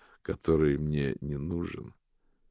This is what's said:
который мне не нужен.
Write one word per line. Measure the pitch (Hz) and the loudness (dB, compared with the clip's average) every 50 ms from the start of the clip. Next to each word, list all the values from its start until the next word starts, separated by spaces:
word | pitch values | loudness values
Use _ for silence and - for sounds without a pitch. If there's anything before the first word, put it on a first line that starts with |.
| - - - _ | -20 -20 -20 _
который | - - - - - - 80 78 78 73 71 71 | -8 -8 -8 -2 2 2 4 6 6 4 4 2
мне | 76 76 76 73 71 67 - - | 0 0 0 0 0 0 -2 -4
не | - 73 71 | -6 -6 -4
нужен. | 69 71 85 87 85 87 82 - - - - - _ _ _ _ _ _ _ _ _ _ _ | -4 -4 -4 -4 -4 -4 -6 -8 -10 -12 -14 -18 _ _ _ _ _ _ _ _ _ _ _